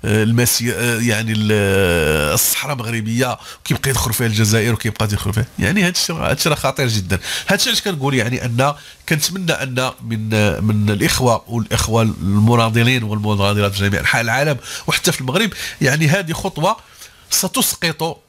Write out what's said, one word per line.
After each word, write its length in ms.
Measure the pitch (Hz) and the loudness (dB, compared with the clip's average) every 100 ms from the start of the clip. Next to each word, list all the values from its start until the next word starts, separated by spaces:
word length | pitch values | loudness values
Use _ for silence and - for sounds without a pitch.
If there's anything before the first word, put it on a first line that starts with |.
آه، 180 | 117 107 | 2 2
المسي-، 480 | 110 117 120 - 117 | 4 4 2 0 -2
آه، 280 | 92 120 117 | -2 0 0
يعني 320 | 117 107 110 | 0 0 0
ال-، 160 | 110 107 | 0 2
آه، 800 | 107 101 98 95 85 78 78 73 | 2 4 4 4 4 2 2 2
الصحراء 380 | 95 - - 135 | 0 0 -2 -4
المغربيه، 680 | 139 113 117 107 117 127 113 - - | -6 -4 -4 -2 -2 -2 -4 -10 -16
وكيبقى 300 | - - 139 | -4 -2 0
يدخل 220 | 120 - | -2 -2
فيها 140 | 110 117 | 0 0
الجزائر، 460 | 107 107 113 110 | 2 2 2 2
وكيبقى 320 | 113 113 - | 0 -4 -2
يدخل 280 | 107 104 95 | -2 -2 -2
فيها، 140 | 107 131 - | -2 -4 -2
يعني 240 | 98 190 | 0 2
هذا 60 | 175 | 2
الشيء، 280 | 180 - 160 | 0 -4 -2
هذا 160 | - | -2
الشيء 200 | 147 170 | 0 0
راه 60 | 147 | 0
خطير 300 | 131 131 131 | -2 -2 0
جدا. 300 | 110 92 95 - - - | 0 -2 -4 -4 -8 -2
هذا 80 | |
الشيء 180 | 196 262 | 0 0
علاش 100 | 220 | -2
كنقول 320 | 208 165 135 | -2 -2 0
يعني 300 | 131 110 127 | 0 0 -2
ان 300 | 127 117 139 147 - - - | -2 0 0 0 -12 -18 -2
كنتمنى 440 | 156 - 185 175 | -2 -2 -4 -2
ان 380 | 156 135 123 127 - | -2 -2 -2 -4 -4
من، 240 | 117 113 110 107 104 80 | -6 -4 0 2 2 2
من 260 | 107 107 104 | 0 2 2
الاخوه 540 | 101 160 - 127 113 - | 2 0 2 2 0 -2
والاخوه 540 | 117 107 113 - 113 | -4 -2 -2 0 2
المناضلين 1000 | 113 - 92 101 110 120 113 113 117 131 | 2 0 0 4 6 4 4 2 2 2
والمناضلات 720 | 110 107 104 104 98 104 101 | 0 -2 0 2 2 2 0
في 60 | 98 | 2
جميع 220 | 101 98 | 0 2
انحاء 200 | - 120 | 2 0
العالم 360 | 117 120 151 135 - - - | 0 0 0 -2 -4 -10 -4
وحتى 260 | - 190 | -2 -2
في 80 | - | -2
المغرب، 300 | 127 156 220 - - - | -2 0 -2 -4 -12 -2
يعني 280 | 127 151 156 | 0 2 2
هذه 240 | 185 170 | 2 0
خطوه 440 | 165 196 - 170 226 - - - - - | -6 -6 -2 -2 -2 -8 -20 -20 -20 -2
ستسقط 880 | - 180 262 220 - 170 151 160 - | -2 0 -2 -2 -2 -4 -2 -6 -6